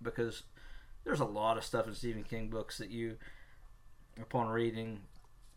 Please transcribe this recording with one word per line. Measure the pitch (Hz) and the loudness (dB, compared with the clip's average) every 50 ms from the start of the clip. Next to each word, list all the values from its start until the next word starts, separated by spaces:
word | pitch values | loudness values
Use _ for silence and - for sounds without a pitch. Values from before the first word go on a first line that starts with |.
| 120 | -4
because | 120 - - 117 113 107 - - - - - - - - - - - - - - | -2 2 2 2 2 0 -2 -8 -12 -14 -14 -12 -10 -10 -10 -10 -12 -14 -8 0
there's | - - 147 | 2 4 4
a | 131 | 4
lot | 104 104 104 107 113 113 110 | 2 4 4 6 6 6 4
of | - | 4
stuff | - - 117 107 | 4 4 4 4
in | 110 101 | 2 0
Stephen | - - 117 113 107 98 | 0 0 0 0 0 -2
King | - 117 113 110 107 | -2 -2 0 0 0
books | 110 - - - - - | 0 -2 -2 -2 -4 -6
that | 113 92 | -6 -4
you, | 113 117 117 113 113 - - - - - - - - - - - - - - - - - - - - 117 | -2 -2 -2 -2 -2 -4 -8 -12 -12 -12 -14 -16 -16 -16 -16 -18 -18 -18 -18 -16 -16 -16 -18 -14 -12 -12
upon | 117 - - 123 117 113 | -6 0 2 4 4 6
reading, | 113 117 117 117 110 113 113 113 110 101 95 - - - - - - - - - - | 6 6 6 4 4 2 0 -2 -4 -6 -8 -12 -14 -16 -16 -16 -18 -18 -18 -16 -4